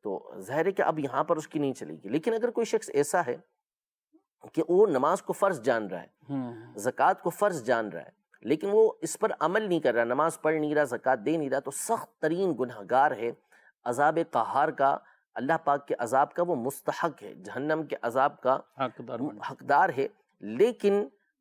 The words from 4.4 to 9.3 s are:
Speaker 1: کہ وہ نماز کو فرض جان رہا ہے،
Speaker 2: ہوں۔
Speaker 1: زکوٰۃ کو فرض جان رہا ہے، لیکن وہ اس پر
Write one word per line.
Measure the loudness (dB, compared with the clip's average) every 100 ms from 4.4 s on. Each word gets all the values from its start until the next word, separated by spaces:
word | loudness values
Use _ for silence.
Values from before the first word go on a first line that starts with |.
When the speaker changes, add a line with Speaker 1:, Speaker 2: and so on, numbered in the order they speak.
| -6
Speaker 1:
کہ | -4 2
وہ | 6 6
نماز | 6 2 0
کو | -2
فرض | 0 0 2
جان | 0 0 -2
رہا | -8
ہے، | -12 _ -8
Speaker 2:
ہوں۔ | -6 -6 -12 -14 -4
Speaker 1:
زکوٰۃ | -4 2 2 2
کو | -4
فرض | 0 -2 0
جان | 0 0 0
رہا | -8
ہے، | -14 _ _ _
لیکن | -2 -2 2
وہ | 4 4 2
اس | -8 -2
پر | -2